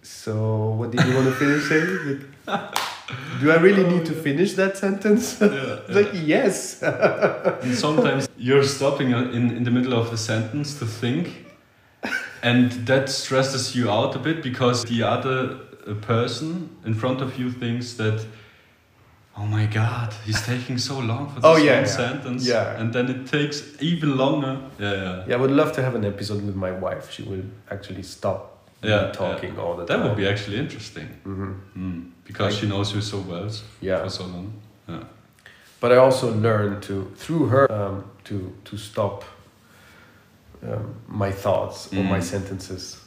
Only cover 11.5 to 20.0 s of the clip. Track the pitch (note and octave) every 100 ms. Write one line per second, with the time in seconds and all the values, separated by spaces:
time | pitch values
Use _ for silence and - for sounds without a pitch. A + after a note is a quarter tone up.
11.5 | - _ _ _ _ - - - - A#2+
12.5 | A#2+ A#2+ - A2 - - - - C3 C3
13.5 | B2 A2 B2 A#2+ G#2 B2 - D3+ D#3+ C3
14.5 | B2 B2 A#2 - A#2 G#2+ B2 C3 C3 C3
15.5 | - - - - G#2+ - A#2 B2 - D#3+
16.5 | F3+ D#3+ - A2+ G#2+ B2+ C3 C3+ - B2
17.5 | A#2 A#2+ A#2 A#2+ - G#2+ G#2+ - - -
18.5 | _ _ _ _ _ _ _ _ - G#2
19.5 | G#2+ G#2+ G#2+ A2 A#2